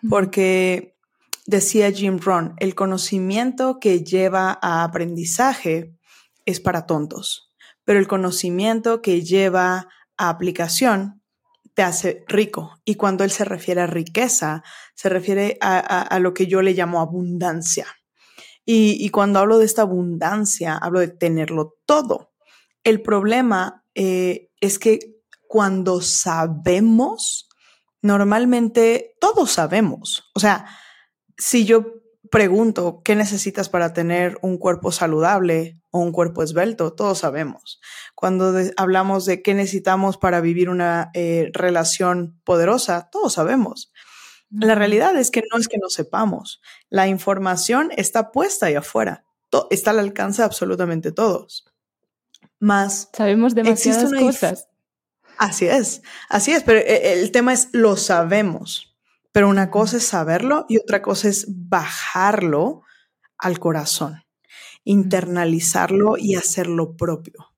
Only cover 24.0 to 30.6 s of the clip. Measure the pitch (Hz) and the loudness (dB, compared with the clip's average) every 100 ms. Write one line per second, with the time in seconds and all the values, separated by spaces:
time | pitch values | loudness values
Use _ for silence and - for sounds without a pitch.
24 | 190 185 185 175 _ _ 202 196 226 220 | -2 0 0 -2 _ _ -2 0 2 2
25 | - - _ _ _ 214 202 190 185 180 | 0 -20 _ _ _ 0 2 0 0 -2
26 | 180 - 185 165 165 156 165 180 226 226 | 0 -2 -2 -2 -2 -2 0 2 4 4
27 | 277 453 - - - _ _ _ _ _ | 2 -2 -6 -8 -12 _ _ _ _ _
28 | 208 202 202 214 247 247 233 233 226 233 | 2 2 4 2 2 2 2 4 4 4
29 | - _ 381 440 285 - 156 185 208 - | -2 _ 0 2 0 0 0 2 0 -2
30 | - - _ - 208 190 | -8 -10 _ 0 2 2